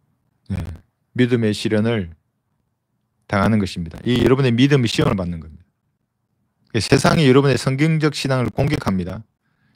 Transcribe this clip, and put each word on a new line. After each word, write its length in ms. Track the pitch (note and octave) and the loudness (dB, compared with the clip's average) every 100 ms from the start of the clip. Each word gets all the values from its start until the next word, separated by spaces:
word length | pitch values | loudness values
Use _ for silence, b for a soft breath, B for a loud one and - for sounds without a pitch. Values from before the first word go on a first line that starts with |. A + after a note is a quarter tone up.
| _ _ _ _ - | _ _ _ _ -8
네, 80 | F#2+ F2 D#2+ _ _ _ | -8 -8 -12 _ _ _
믿음의 400 | A#2 B2 A#2+ A2 | -2 2 2 0
시련을 600 | G#2 A2 G#2+ A2+ A2+ E2+ D#2+ _ _ _ _ _ _ _ _ _ _ - | -2 -2 0 0 -2 -6 -12 _ _ _ _ _ _ _ _ _ _ -4
당하는 320 | G2+ G2+ G#2+ | 0 2 0
것입니다. 380 | F#2 - E2 - A2+ | -2 -6 -10 -6 -2
이 180 | B2 | 2
여러분의 280 | A2+ C3 C3 | 2 2 2
믿음이 360 | A#2 C3+ C#3+ A#2 | 2 4 4 2
시험을 280 | - C#3 G2 | 0 0 0
받는 240 | F2 E2+ | -4 -8
겁니다. 240 | D#2 D#2 _ _ _ _ _ _ _ _ _ _ _ A2 | -12 -20 _ _ _ _ _ _ _ _ _ _ _ -4
세상이 480 | - C3+ F3 E3 C#3 | 0 2 2 4 4
여러분의 300 | C#3 C#3 B2 | 4 4 0
성경적 560 | C#3 C3+ D#3+ D#3+ D3+ - | -2 0 0 0 -2 -2
신앙을 340 | C#3 C3 A#2+ | -2 -2 -2
공격합니다. 720 | - C#3 D3+ F#2+ F#2+ F2+ G2+ - _ _ _ _ | -2 -2 -2 -2 -4 -4 -10 -16 _ _ _ _